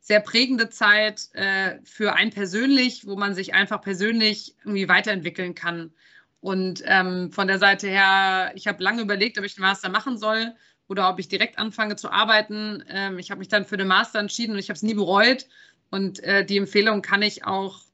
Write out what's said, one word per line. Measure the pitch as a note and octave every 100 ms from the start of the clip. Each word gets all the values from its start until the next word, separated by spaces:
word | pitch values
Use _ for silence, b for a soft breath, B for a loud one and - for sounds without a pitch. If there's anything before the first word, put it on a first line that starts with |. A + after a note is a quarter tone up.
sehr | - G#3+
prägende | G#3 A3+ B3+ B3+ A3+
Zeit, | - G#3 G#3 G#3+ G#3 -
äh, | - G3 G3 F#3+ -
für | - - G#3
einen | - G#3
persönlich, | G3+ G3 G3 C4 C#4 B3 B3 G3+
wo | G3
man | G3+
sich | F#3+ F#3+
einfach | F#3 G3+ G#3
persönlich | - F#3 G#3 A3+ G#3+ G3+ - _
irgendwie | G#3 G3 F#3
weiterentwickeln | F#3 G3+ F#3+ E3 E3+ F3+
kann. | E3+ F3 E3+ D#3+ b b b b _
Und, | F#3 F#3+ F#3 F3 -
ähm, | F#3+ F#3 F3+ F3+
von | F3 F#3+
der | G3
Seite | G3+ G3 G3+
her, | F#3+ G3 G3 F#3+ F#3 F#3
ich | F#3+ G#3+
hab | -
lange | F#3 A#3
überlegt, | G#3 G3 A3 G#3+
ob |
ich | G3 -
den |
Master | F#3+ G3 F#3+
machen | G3 C4+ A#3+
soll | G#3+ A3 A3+ - b b _
oder | G3 F#3
ob | F#3
ich | F#3+
direkt | - - -
anfange | G#3+ G#3 G#3+ G#3
zu | -
arbeiten. | F#3+ G#3+ A3 G#3+ G#3+ G#3+ G#3 -
Ähm, | F#3+ G3 F#3
ich | F3+
hab | G3
mich | F#3+
dann | G#3 F#3+
für | G#3
den | F#3+
Master | F#3+ A#3 A3
entschieden | G3+ - A#3
und | G#3
ich | F#3+
hab's | G3+
nie | G#3+
bereut. | G#3 F3+ G3 A#3 C4 - b b b _
Und, | G3 G3 -
äh, | - G3
die | F#3+ G3
Empfehlung | G3 G#3 G#3+ G#3
kann | - G3
ich | G#3 -
auch | - F#3+ F#3+ - _